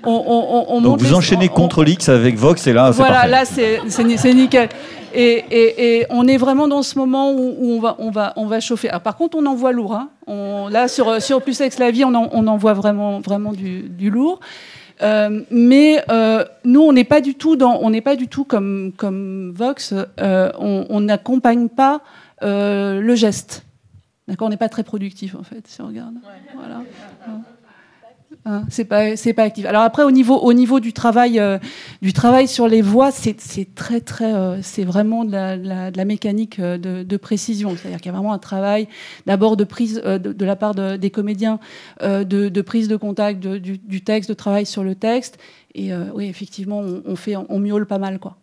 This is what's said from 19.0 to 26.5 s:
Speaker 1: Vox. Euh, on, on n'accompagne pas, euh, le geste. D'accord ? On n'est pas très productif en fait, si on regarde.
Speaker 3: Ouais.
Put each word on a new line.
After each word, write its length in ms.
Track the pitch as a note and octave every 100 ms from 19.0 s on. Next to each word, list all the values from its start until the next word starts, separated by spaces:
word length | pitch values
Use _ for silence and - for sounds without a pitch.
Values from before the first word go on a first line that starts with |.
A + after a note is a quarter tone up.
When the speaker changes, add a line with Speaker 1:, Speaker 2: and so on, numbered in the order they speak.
| G3+ F#3+ C3+ F#3+ F#3
Speaker 1:
Vox. 420 | F3 A#3+ C#4 - G3 F#3+ -
Euh, 300 | G3+ F#3+ F#3 -
on, 280 | G#3 G3 F#3+
on 120 | G#3
n'accompagne 680 | G#3 G3+ - C4 B3+ A#3 A#3
pas, 340 | - C4+ D4+ _ - _ _
euh, 580 | G3+ G3+ G3+ G3+ G3+ G3
le 140 | A3
geste. 520 | A#3+ A3 G3 - - _ _ _ - _ _ -
D'accord ? 180 | F#3 A3
On 40 |
n'est 60 | G#3+
pas 120 | A3
très 160 | A3+
productif 500 | G#3+ G#3 G3 F#3+ F#3+
en 80 | F#3
fait, 240 | F#3 A3+ -
si 140 | -
on 80 | A3+
regarde. 260 | A3 A#3
Speaker 3:
Ouais. 400 | A#3 D4 D4 C#4+